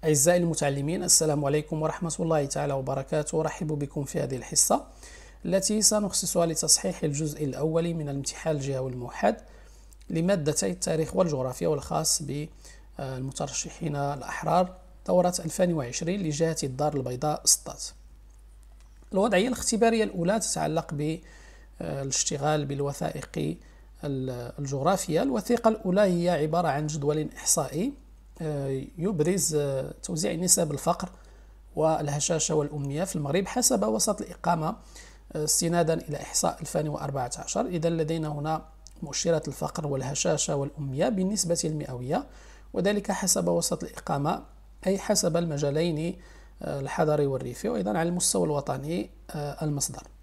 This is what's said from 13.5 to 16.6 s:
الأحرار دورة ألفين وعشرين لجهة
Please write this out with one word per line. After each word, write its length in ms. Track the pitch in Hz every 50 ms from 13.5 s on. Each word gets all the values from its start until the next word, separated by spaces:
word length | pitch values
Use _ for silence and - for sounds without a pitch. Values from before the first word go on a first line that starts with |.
| 135 - - 170 - - - 160 147
الأحرار 760 | 143 143 139 143 139 123 - - - - 156 165 175 185 180 - - - - - - -
دورة 280 | - 185 180 175 175 180 - 165
ألفين 300 | 165 - - 185 180 170
وعشرين 480 | 156 131 120 - - 175 160 185 208 190
لجهة 340 | 156 147 143 165 160 156 156